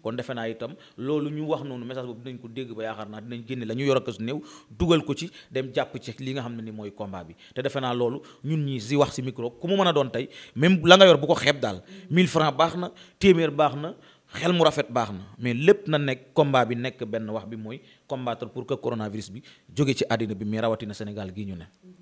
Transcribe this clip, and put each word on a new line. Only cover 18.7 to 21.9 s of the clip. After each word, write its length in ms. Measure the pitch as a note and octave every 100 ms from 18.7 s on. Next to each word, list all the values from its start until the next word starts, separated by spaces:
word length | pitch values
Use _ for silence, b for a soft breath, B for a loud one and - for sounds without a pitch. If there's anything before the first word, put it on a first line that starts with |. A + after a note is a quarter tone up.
coronavirus 560 | C#3 A#2+ A#2 G#2+ G#2+ F#2+
bi 120 | G2+ B B _
jóge 200 | E2+ C#3 C3+
ci 80 | -
àddina 260 | A#2 A2
bi, 100 | G2+
mais 160 | G#2 A2
rawatina 320 | A2+ A2 A2
Sénégal 400 | G#2 G#2 G#2 G2
gii 120 | F2+ G2+
ñu 80 | F2+
ne. 80 | E2 _ F#3